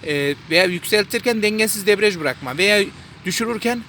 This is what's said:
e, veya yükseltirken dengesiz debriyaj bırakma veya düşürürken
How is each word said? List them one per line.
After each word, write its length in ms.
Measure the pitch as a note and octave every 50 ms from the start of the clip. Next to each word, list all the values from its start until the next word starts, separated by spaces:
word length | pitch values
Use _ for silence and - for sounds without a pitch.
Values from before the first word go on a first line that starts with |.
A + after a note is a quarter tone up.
| -
e, 280 | D#3+ D3 C#3+ C#3+ C#3+ C#3+ - - D#3+
veya 140 | D#3 E3+ F#3
yükseltirken 760 | F#3 F3+ E3+ - - - G#3+ G3+ - - A#3 - B3 A#3 A3
dengesiz 460 | G#3 G#3 G#3+ G#3+ A3 G#3+ A3 G#3+ F#3+
debriyaj 320 | G#3 G#3 F#3+ G#3+ G#3 F#3+ E3+
bırakma 380 | D3+ C#3 B2+ - C#3 B2+ B2+
veya 280 | D3 F#3 G3+ G#3 G#3 G3+ - - - - - - - -
düşürürken 580 | F3+ F3 - A3+ A3+ A#3+ G#3+ - A#3 B3 A#3+ A3